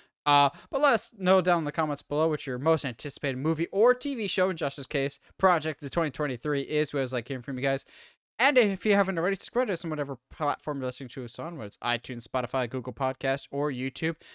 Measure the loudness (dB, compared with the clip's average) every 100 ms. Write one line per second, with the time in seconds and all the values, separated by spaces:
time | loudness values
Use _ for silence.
0 | _ _ 4 6 4 0 -6 2 4 4
1 | 0 -2 2 4 4 2 0 -2 -2 -2
2 | -4 0 2 0 -4 -2 2 2 0 -6
3 | -6 -4 -4 -2 0 0 0 4 4 4
4 | 0 -4 -2 0 0 0 -4 -4 -4 -2
5 | -2 -4 _ 2 4 4 0 -6 -4 -2
6 | -2 -2 -4 -4 -2 -2 0 0 0 0
7 | -2 -4 -4 -8 -6 -2 0 0 -4 -20
8 | -20 _ _ 0 2 4 4 2 2 4
9 | 2 0 -2 -2 -2 -2 -2 -2 -4 -4
10 | -4 -8 _ -6 -4 -2 -4 -4 -4 -6
11 | -10 -10 -10 -8 -8 -8 -10 -6 -2 -2
12 | -4 -10 -6 -4 -2 -2 -2 -4 -8 -4
13 | -4 -2 -2 -2 -4 -4 -4 -2 -6 -4
14 | -6 -6 -12